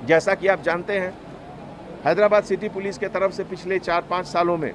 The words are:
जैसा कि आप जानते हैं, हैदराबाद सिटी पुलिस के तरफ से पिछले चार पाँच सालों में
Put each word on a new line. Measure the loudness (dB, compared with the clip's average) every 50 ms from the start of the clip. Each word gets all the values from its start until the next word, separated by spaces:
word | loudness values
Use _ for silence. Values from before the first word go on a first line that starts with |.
| 4
जैसा | 6 4 4 6 2 0
कि | 2 2
आप | 2 2 2
जानते | 2 -2 -2 -2 -2 -2 -2 -2
हैं, | -2 -4 -6 -10 -16 -16 -16 -16 -16 -16 -16 -16 -16 -16 -16 -16 -16 -14 -14 -2 2
हैदराबाद | 2 4 6 6 6 6 4 4
सिटी | 2 -2 -2 -2 -4
पुलिस | -4 -4 -4 -4 -4 -4
के | -6 -4
तरफ | 0 0 0 0
से | 0 -2 -6
पिछले | -6 -6 -8 -4 -2 -2 0
चार | 0 2 0 0
पाँच | 0 0 -4 -4 -4
सालों | -2 2 2 2 4 2
में | 0 -2 -4